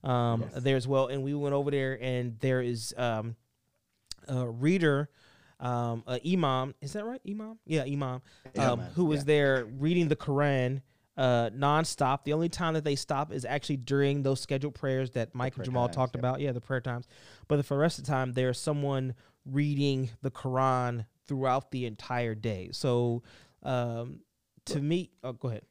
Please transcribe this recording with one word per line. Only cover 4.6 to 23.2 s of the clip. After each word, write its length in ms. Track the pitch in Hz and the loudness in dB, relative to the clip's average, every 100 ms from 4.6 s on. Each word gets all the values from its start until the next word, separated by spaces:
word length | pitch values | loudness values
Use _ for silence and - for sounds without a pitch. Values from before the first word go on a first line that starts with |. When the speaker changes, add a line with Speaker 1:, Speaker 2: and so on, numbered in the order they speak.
| 143 190 165 143 147 _ _ _ _ _ | 2 4 4 4 0 _ _ _ _ _
Speaker 1:
um, 440 | 123 120 120 117 117 | -4 -2 -2 -4 -4
a 120 | 123 151 | -4 0
imam. 440 | 185 151 131 131 - | 2 4 2 -2 -8
Is 120 | 139 | -10
that 100 | 208 214 | -8 -8
right? 160 | 262 - | -10 -10
Imam? 300 | 208 214 226 - | -10 -10 -16 -2
Yeah, 180 | 156 | -2
imam. 380 | 135 143 135 127 - - - | 0 -2 -2 -6 -10 -20 -10
Speaker 2:
Yeah, 180 | - 131 | 0 2
Speaker 1:
Um, 60 | 120 | 2
Speaker 2:
imam. 100 | 120 | -2
Speaker 1:
who 120 | 170 170 | 0 2
was 160 | 147 | 2
Speaker 2:
Yeah. 20 | 139 | 4
Speaker 1:
there 400 | 151 143 135 110 | 6 6 4 0
reading 420 | 131 147 175 160 | -2 2 4 4
the 80 | 147 | 0
Quran, 680 | - 139 147 135 127 135 - _ _ - | 0 2 4 4 2 -2 -8 _ _ 0
uh, 320 | 131 120 117 | 2 4 2
nonstop. 760 | 117 139 151 156 - 131 139 - | 2 4 4 2 0 0 2 0
The 80 | |
only 160 | 151 170 | 0 0
time 240 | - 170 160 | 0 -2 0
that 80 | |
they 120 | 147 139 | 0 -2
stop 360 | - 139 151 | -2 -2 -2
is 120 | 139 | -4
actually 340 | 120 143 - 139 | -4 -4 -2 -4
during 440 | 120 139 139 143 | 0 2 4 2
those 160 | 135 135 | 2 0
scheduled 360 | - 135 143 - | 0 -2 -2 -4
prayers 360 | 139 131 131 | -2 0 -2
that 200 | 127 113 | -2 -4
Speaker 2:
The 60 | 123 | -2
Speaker 1:
Mike 160 | 127 | -4
and 20 | 127 | -4
Speaker 2:
prayer 80 | 110 | -2
Speaker 1:
Jamal 220 | 123 120 | 0 0
Speaker 2:
times, 80 | - | 2
Speaker 1:
talked 200 | 127 123 | -2 0
Speaker 2:
yeah. 40 | |
Speaker 1:
about. 220 | 127 135 | -2 0
Yeah, 100 | 143 | -2
the 100 | 120 | -4
prayer 200 | - 131 | -4 -4
times. 260 | 127 120 120 - - - - | -2 -8 -10 -20 -20 -20 0
But 100 | 147 | 0
the, 60 | |
for 100 | 139 139 | 2 2
the 40 | |
rest 160 | 160 - | 2 2
of 60 | 131 | -2
the 60 | |
time, 220 | 135 127 | 0 0
there's 260 | 123 127 120 | 0 0 0
someone 560 | - 147 139 135 131 120 _ _ - | -2 0 0 0 -2 -6 _ _ -4
reading 640 | 135 147 143 143 135 127 113 | 0 2 2 2 2 -2 -4
the 100 | 131 | -8
Quran 720 | - 131 127 131 127 123 120 110 _ - | -4 -2 2 4 2 0 -2 -8 _ -6
throughout 440 | 139 131 131 - | -2 2 0 0
the 140 | 131 123 | -6 -4
entire 480 | 107 - 127 120 | -6 -4 -2 -2
day. 360 | 110 110 98 90 | -2 -4 -4 -8
So, 520 | - 139 120 120 120 | -2 2 4 2 0